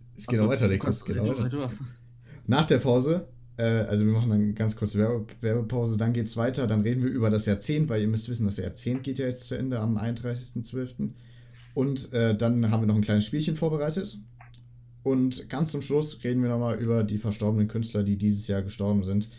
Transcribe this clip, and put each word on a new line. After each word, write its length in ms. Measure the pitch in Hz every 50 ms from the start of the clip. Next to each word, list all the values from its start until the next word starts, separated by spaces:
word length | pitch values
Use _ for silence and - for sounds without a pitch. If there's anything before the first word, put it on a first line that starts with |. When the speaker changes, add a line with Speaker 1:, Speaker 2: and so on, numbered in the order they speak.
| - - -
Speaker 1:
es 100 | - -
geht 120 | - 120 110
noch 80 | 107
Speaker 2:
Achso, 60 | 107 -
Speaker 1:
weiter, 120 | 117 107 95
Speaker 2:
du 40 | 95
Speaker 1:
Lex, 120 | 98 -
Speaker 2:
kannst, 140 | - 98 -
Speaker 1:
es 40 | -
geht 120 | - -
Speaker 2:
du, 60 | - 107
Speaker 1:
noch 160 | 113 - -
weiter. 120 | - 123
Speaker 2:
du 80 | 135 147
hast 240 | 135 123 - - 135 - - - - - - - - - - - -
Speaker 1:
Nach 180 | 110 123 147 160
der 140 | - 151 113
Pause, 500 | 117 135 120 127 127 147 165 185 - - - - - - -
äh, 60 | - 117
also 420 | 117 113 110 107 107 104 104 107
wir 80 | 107 110
machen 180 | 113 120 120
dann 240 | 107 104 104 104 101
ganz 200 | - 110 107 107
kurz 220 | - 107 104 -
Werbe-, 300 | 101 107 113 120 113 107 - - -
Werbepause, 560 | 117 110 110 120 117 110 127 123 117 113 110
dann 160 | 104 113 117 120
geht's 240 | 117 110 107 -
weiter, 300 | 117 117 131 127 147 127
dann 140 | 107 110 107
reden 220 | 104 117 123 131 123
wir 80 | 131
über 200 | - 127 110 107
das 160 | 107 104 107
Jahrzehnt, 420 | 107 101 - - - 151 151 151 151
weil 120 | 113 107 107
ihr 60 | 107
müsst 200 | 110 110 - 120
wissen, 160 | 120 110 107
das 120 | 101 101
Jahrzehnt 480 | - 90 98 - - - 120 127 135 135
geht 140 | 139 131 139
ja 80 | 131
jetzt 200 | 127 127 - -
zu 100 | - 127
Ende 220 | - 131 131 123 113
am 180 | 107 113 110
einunddreißigsten 680 | 101 104 117 113 - - 120 120 123 - - - 127 113
zwölften. 500 | - 120 131 127 123 - - 139 139 - - - - - - - - - - - - -
Und, 380 | 135 131 139 135 127 - - 131
äh, 240 | 117 113 113 107
dann 320 | 104 117 117 120 120 117 107 113
haben 100 | 110 110
wir 60 | 104
noch 80 | 104
ein 60 | 107 104
kleines 240 | - 104 104 104
Spielchen 280 | - - 151 156 170 156
vorbereitet. 640 | - 165 160 156 147 147 151 156 196 190 - - - - - - - - - - - - - - - - - - - -
Und 440 | 135 135 131 127 131 127 - - -
ganz 220 | - 139 160 156
zum 120 | - 143 135
Schluss 420 | - 139 151 151 151 - - -
reden 180 | 123 123 127 123
wir 80 | 120
nochmal 280 | 120 120 120 117 113 -
über 260 | 117 113 117 113 104
die 140 | 104 104 104
verstorbenen 500 | - 107 104 - 107 107 110 107 104 104
Künstler, 340 | - 113 113 - - 104 101
die 140 | 101 101
dieses 320 | 98 104 104 104 101 101 -
Jahr 140 | 98 98 95
gestorben 420 | 95 - - 101 101 104 101 92
sind. 260 | 95 98 104 - - -